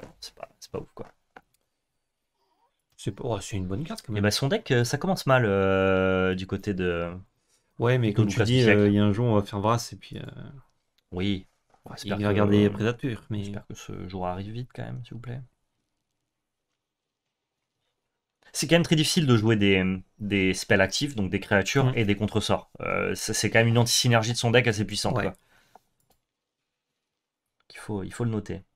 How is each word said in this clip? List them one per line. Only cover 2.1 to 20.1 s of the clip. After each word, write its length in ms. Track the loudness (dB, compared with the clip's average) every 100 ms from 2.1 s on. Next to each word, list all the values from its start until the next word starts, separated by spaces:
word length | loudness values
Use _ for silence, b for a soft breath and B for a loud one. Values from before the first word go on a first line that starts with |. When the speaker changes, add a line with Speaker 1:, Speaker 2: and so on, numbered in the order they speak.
| _ _ _ _ _ _ _ _ -14
Speaker 2:
C'est 140 | -12
pas... 120 | -8 -6
Oh, 140 | -8
c'est 180 | -6 -8
une 100 | -6
bonne 160 | -6
carte, 180 | -8 -10 -8
quand 80 |
Speaker 1:
Et 20 | -2
Speaker 2:
même. 80 |
Speaker 1:
bah, 80 | 0
son 160 | 0 0
deck, 240 | -2 0
euh, 120 | 0
ça 140 | 0 -2
commence 280 | -2 -2 2
mal, 200 | 2 4
euh, 920 | 2 2 2 4 2 2 2 0 -2
du 120 | -4
côté 260 | -6 -4
de 400 | -2 -2 -2 -6 -10 -18 _ _ _ _ -4
Speaker 2:
Ouais, 180 | 0 2
mais 140 | 2
Speaker 1:
de 40 | 2
Speaker 2:
comme 120 | 2
tu 80 | 2
Speaker 1:
Lucas 100 | 2
Speaker 2:
dis, 120 | 4
Speaker 1:
Piszczek. 200 | 6 6
Speaker 2:
euh, 100 | 6
il 60 |
y 60 | 4
a 40 |
un 80 | 2
jour, 140 | 2 2
on 100 | 0
va 60 |
faire 160 | 0 -2
Vras, 300 | 0 0 -4
et 40 | -14
puis, 200 | -16 -14
euh, 40 | -14 -16 -18 -20 -20 _ _ _ _
Speaker 1:
Oui. 360 | -4 -2 -2 -6 _ _ _ -18
Speaker 2:
il 60 |
Speaker 1:
J'espère 260 | -12 -6 -2
Speaker 2:
va 60 |
Speaker 1:
que, 40 | 0
Speaker 2:
regarder 360 | 2 4 6 4
Speaker 1:
euh, 20 |
Speaker 2:
Predator, 540 | 2 -2 -2 -6 -6 -8
mais 140 | -8
Speaker 1:
j'espère 240 | -8 -12 -14
que 60 |
ce 340 | -16 -14 -12 -10
jour 180 | -8 -6
arrive 260 | -6 -8
vite, 160 | -10 -12
quand 100 | -12
même, 200 | -12 -12
s'il 120 | -14 -14
vous 40 |
plaît. 220 | -14 -14 -16 _ _ _ _ _ _ _ _ _ _ _ _ _ _ _ _ _ _ _ _ _ _ _ _ _ _ _ _ _ b
C'est 140 | -6 2
quand 80 | 4
même 80 |
très 120 | 4 2
difficile 300 | 2 2 4
de 100 | 4
jouer 200 | 4 4
des, 280 | 4 4 2 -2 -8